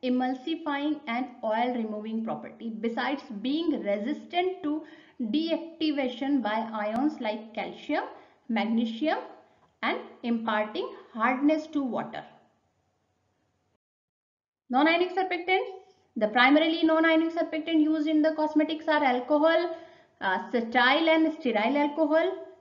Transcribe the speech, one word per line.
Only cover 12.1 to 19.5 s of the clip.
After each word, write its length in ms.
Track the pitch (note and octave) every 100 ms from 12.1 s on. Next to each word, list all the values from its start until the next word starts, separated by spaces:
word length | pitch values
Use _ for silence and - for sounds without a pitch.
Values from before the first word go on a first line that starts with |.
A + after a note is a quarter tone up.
| D2+ - - _ _ _ _ _ _ _ _ _ _ _ _ _ _ _ _ _ _ _ _ _ _ _
Non-ionic 440 | B3 D#4 E4+ F4+
surfactants, 560 | F#4+ F#4 F4 F4 F#4+ B4+ - - _ _ -
the 120 | G#3
primarily 540 | A#3 B3 D4 D#4+ E4
non-ionic 500 | D#4+ D#4+ E4 D#4+ E4
surfactant 480 | E4 D#4+ D#4+ D#4+ E4
used 280 | D4+ D#4+ D4+
in 140 | D4+
the 100 | D#4
cosmetics 540 | D#4 D4+ D4+ D#4 D#4 -
are 160 | D4+
alcohol, 720 | C#4+ B3 B3 D4+ D#4+